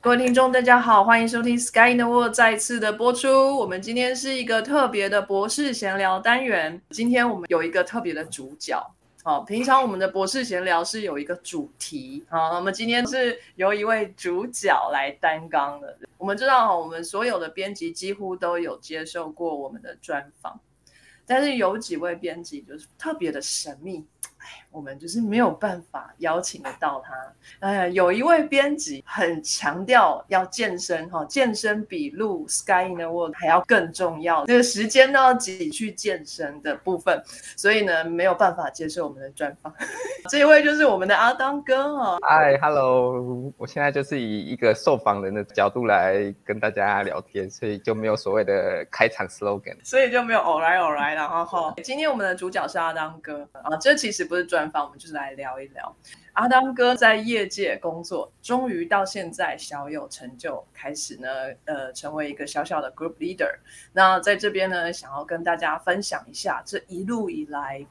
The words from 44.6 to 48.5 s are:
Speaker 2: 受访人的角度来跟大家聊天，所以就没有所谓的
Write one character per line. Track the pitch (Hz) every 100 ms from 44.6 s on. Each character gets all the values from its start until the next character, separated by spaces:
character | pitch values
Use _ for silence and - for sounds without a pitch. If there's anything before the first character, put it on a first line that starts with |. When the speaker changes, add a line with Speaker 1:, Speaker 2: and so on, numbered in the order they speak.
| 117
Speaker 2:
受 | 104 - 131
访 | 110 101
人 | 95
的 | 104
角 | 101 - 101
度 | 123 117
来 | 101 92 98 101 98
跟 | - 107
大 | 107
家 | 104 101 101
聊 | 98 76
天， | - 101 95
所 | - 113
以 | 101
就 | -
没 | 110 110
有 | 107
所 | -
谓 | 104
的 | 101